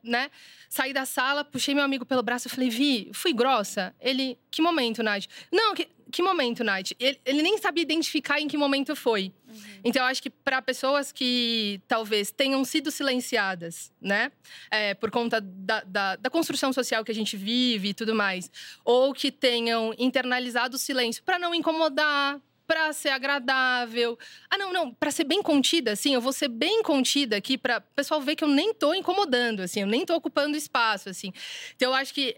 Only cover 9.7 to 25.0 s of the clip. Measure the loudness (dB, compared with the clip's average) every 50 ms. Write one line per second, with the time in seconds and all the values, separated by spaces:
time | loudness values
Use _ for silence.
9.7 | -16 -4 -2 0 2 2 2 2 0 -2 -6 -8 -12 _ _ -2 -2 0 -2 -4
10.7 | -4 -2 0 0 2 0 0 -4 -4 -2 0 0 2 2 0 0 0 0 -2 -2
11.7 | -4 -6 -4 -2 -2 -2 0 0 0 0 0 0 0 0 0 2 2 2 0 0
12.7 | -2 -2 -2 -2 -4 -2 0 0 0 0 -2 0 0 0 0 0 -4 -6 -8 -12
13.7 | -12 -14 -16 -18 _ _ -2 0 0 2 0 -2 -4 _ _ -20 -20 -20 -6 -4
14.7 | -2 0 0 0 -2 -2 -4 -2 0 0 0 0 0 -2 -2 -6 -12 -8 -4 -2
15.7 | -2 -2 -4 -4 -2 -2 -2 -2 -2 -2 -4 0 0 0 0 0 -2 0 0 0
16.7 | 0 0 -2 0 -2 -2 -2 -2 -4 -4 -4 -4 -6 -6 -4 -2 0 2 2 2
17.7 | 2 0 -2 -4 -4 -2 -2 0 0 2 0 0 -2 -4 -8 -12 -16 -18 -18 -18
18.7 | -20 -4 _ 4 6 6 6 4 2 0 -2 -4 -2 _ 2 2 2 2 2 2
19.7 | 2 2 0 -2 -2 0 0 2 2 0 0 0 0 -2 -2 -2 0 0 0 0
20.7 | -2 -4 -4 -2 0 0 0 0 -2 -4 -2 -2 -2 0 0 0 -2 0 0 0
21.7 | 2 2 2 2 2 2 2 2 2 2 0 0 -2 -4 -10 _ _ _ _ 0
22.7 | 2 2 2 0 -2 -2 -2 0 0 0 0 0 -2 0 0 0 2 2 4 2
23.7 | 2 0 -2 -2 0 0 0 0 -2 -6 -12 -20 -20 -20 -6 _ -4 -2 -2 -2
24.7 | -2 -2 -2 -2 -2 -2